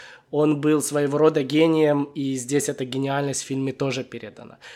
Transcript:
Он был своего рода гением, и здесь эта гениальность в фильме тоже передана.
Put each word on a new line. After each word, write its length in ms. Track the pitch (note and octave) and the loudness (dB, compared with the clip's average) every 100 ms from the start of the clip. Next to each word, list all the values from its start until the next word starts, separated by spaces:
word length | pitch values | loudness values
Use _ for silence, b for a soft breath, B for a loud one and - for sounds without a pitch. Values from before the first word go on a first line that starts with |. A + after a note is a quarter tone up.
| B B _ | B B _
Он 280 | D3 D3+ D3 | 0 2 2
был 200 | D3 D3+ | 2 2
своего 360 | C#3 D3 C#3+ D3 | 2 0 0 4
рода 260 | D#3 D3+ | 4 4
гением, 640 | C3 D3+ E3 D#3+ D3+ D3 C#3+ - | 0 2 4 4 4 2 0 -4
и 200 | C#3 C3 | -4 -4
здесь 340 | A#2+ C#3+ C#3 | -2 0 0
эта 160 | C3 C3 | -4 -6
гениальность 580 | C3 C3+ C#3 C#3+ C3 | -4 -2 -2 -2 -4
в 40 | - | -6
фильме 260 | C3+ C3+ | -4 -4
тоже 320 | B2 C#3 C3 B2 | -4 -4 -4 -8
передана. 540 | A#2 G#2+ - A#2 - B | -12 -16 -16 -20 -20 B